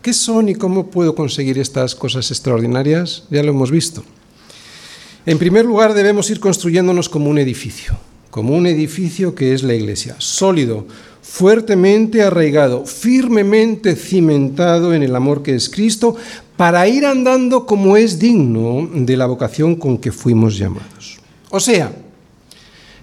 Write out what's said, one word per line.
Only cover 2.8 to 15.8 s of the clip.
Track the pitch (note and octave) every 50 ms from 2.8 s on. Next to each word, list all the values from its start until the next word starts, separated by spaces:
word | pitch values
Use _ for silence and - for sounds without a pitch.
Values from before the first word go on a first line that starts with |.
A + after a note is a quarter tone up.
| C3+ D3 D#3 E3+ F3 E3+ - - - -
Ya | C#3+ D3
lo | D3 D3
hemos | C#3+ C3+ C3 B2+
visto. | D3 E3 D#3 - - - - - - _ _ _ _ _ _ - - - - - - - - - - - - - - - -
En | E3 D#3+ D#3+
primer | F3 F3+ F3+ A3 A#3
lugar, | A#3+ A3+ G3+ A3 G#3+ G#3+
debemos | G#3 G3 G3+ G#3 G#3 - -
ir | G#3+ -
construyéndonos | - G3 F3 - - F3 E3 F3+ F3+ F#3 F3+ F3 E3+ -
como | - D3+ D3 D3
un | D3+ D3
edificio, | C#3 C3 A#2+ - - A2 - - - - - - - - - _ _ _
como | - - A2 A#2+ C#3+
un | E3+ F3+
edificio | F3+ E3 D#3 D#3 D3+ - - F#3+ E3 - - F#3+ F3 -
que | - C#3 C3
es | C3 C3+
la | C3 C3 A#2+
Iglesia, | A#2 G#2+ G#2 G2+ - - B2 - -
sólido, | - - - - F#3+ F#3+ F#3 D#3+ C3+ A#2+ A2+ G#2+ A2 - - - - - - -
fuertemente | - - - - F3+ F#3+ A3 A3+ A3 A3 G3+ F#3 F3+ F#3+ G3+ A3 A3+ A3 A3 A3
arraigado, | G#3 G3 F3+ E3+ D#3+ D3+ C#3 D3+ C#3+ C3 B2 B2 C#3
firmemente | - - - - A3+ B3+ C4 C4+ B3 A#3 G#3+ G3+ G3 G#3 A3 A3 A3+ A3 G#3+ A3 G3+ D#3+
cimentado | - - - F#3 F#3 E3+ D#3+ D3+ C#3+ C#3 C3+ C#3 D3 F3 F3 E3+ E3+ E3+ F3
en | E3+ D#3+
el | C#3+ C3 B2+
amor | B2+ C3 C#3+ D3 C#3+
que | C#3+ D3 C3+
es | A#2+ A2+ -
Cristo, | - F#3+